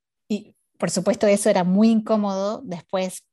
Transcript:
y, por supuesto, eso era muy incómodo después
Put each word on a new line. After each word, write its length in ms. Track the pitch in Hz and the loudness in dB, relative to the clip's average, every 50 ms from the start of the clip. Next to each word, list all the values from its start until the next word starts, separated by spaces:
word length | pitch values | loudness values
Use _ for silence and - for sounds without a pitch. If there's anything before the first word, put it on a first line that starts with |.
| _ _ _ _ _ - | _ _ _ _ _ -8
y, 260 | 214 196 - - _ _ _ _ _ | -8 -8 -8 -10 _ _ _ _ _
por 140 | - - 170 | -6 -6 -4
supuesto, 360 | - 185 175 202 196 - - | -4 -2 -2 -2 0 2 2
eso 220 | 202 202 202 - 220 | 2 2 4 2 2
era 160 | 202 190 175 | 2 2 2
muy 240 | 180 185 202 226 226 | 2 4 4 4 4
incómodo 720 | 226 220 220 220 220 214 208 202 190 190 196 202 220 - 277 | 4 2 0 0 0 0 0 -2 -4 -4 -4 -4 -6 -8 -10
después 640 | 185 170 170 - _ - 185 185 185 - - _ _ | -12 -12 -12 -10 _ -4 -4 -4 -4 -6 -12 _ _